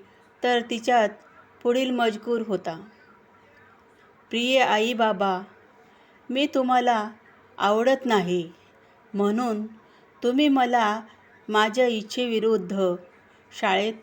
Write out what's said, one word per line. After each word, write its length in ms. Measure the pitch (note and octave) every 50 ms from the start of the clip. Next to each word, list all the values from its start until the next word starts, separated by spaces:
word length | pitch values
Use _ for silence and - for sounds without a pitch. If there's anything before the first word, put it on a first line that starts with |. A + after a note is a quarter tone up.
| - - _ _ _ _ _ _ -
तर 180 | B3 B3 A#3+ A#3 A#3+
तिच्यात 380 | A#3+ A3+ A3+ - B3 A#3+ G#3+ G#3 G#3+ - - - - - - _ _ _ -
पुढील 280 | A#3+ A#3+ B3+ C4 B3+
मजकूर 520 | B3+ A#3+ A#3 A3+ G#3+ A3 - A#3+ A#3+ A#3 A3
होता. 420 | A3 G3 F3+ - F3+ D#3+ E3 G3 G#3+ - - - - - _ _ _ _ _ _ _ _ - - - - _ _ _ _ _ _ _ _ _ _ _
"प्रिय 300 | - A3+ A#3+ B3+ C4 C4 B3
आई 300 | - G#3 G#3+ A3 A#3 B3
बाबा, 480 | A3 A#3 A3 G#3+ F#3 G3+ G3 F#3 F3+ G3 - - - _ _ _ _ - _ _ _ _ _ _ _ _ -
मी 160 | B3 C4 D4
तुम्हाला 640 | D4 - C#4 B3+ B3 B3+ B3 B3 B3 A#3+ A3 G#3 A3 A3 - _ _ _ _ _ _ _ -
आवडत 480 | - G3+ G#3 A3 A#3 C4 C4+ C4 C4
नाही, 440 | B3 A3+ G3+ F3+ F3 F3+ F3+ E3 E3+ - - _ _ _ _ _ _ _ _ _ _ -
म्हणून 520 | G3 G3+ G3+ G#3+ A3+ B3+ A#3 A3 G#3 G#3+ A3 A3+ - - - _ _ _ _ _ - -
तुम्ही 260 | A#3+ B3 C4+ D4+ D4
मला 520 | C4+ C4+ B3 A#3+ B3 A#3+ A3+ G#3 G#3 A3+ A3 - - _ _ _ _ - - -
माझ्या 380 | G#3+ G#3+ G#3+ A3 G#3 B3 B3+
इच्छेविरुद्ध 1080 | A#3+ A#3 G#3+ G#3 G#3+ - B3 B3 A#3+ A3+ A3 G#3+ A3+ A3 G#3 F#3 F3 G3 G3 F#3+ F3+ F3 F3 - - - - _ _ _ _ _ _ - -
शाळेत 340 | - G#3 F#3+ F#3+ G3+ A3 A3+ A3